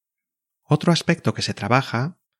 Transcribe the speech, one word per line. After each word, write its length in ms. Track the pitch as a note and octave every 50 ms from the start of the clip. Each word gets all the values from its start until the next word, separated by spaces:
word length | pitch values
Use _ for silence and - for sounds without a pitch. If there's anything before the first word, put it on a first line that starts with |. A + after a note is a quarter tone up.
| _ _ _ _ _ _ _ _ _ _ _ _
Otro 300 | _ _ D3 - - F3
aspecto 400 | E3+ - - - E3+ - - A#2
que 100 | - -
se 120 | - - G2
trabaja, 640 | - G2+ G#2 A#2+ C3+ - - - A#2 B2+ F3 - _ _ _ _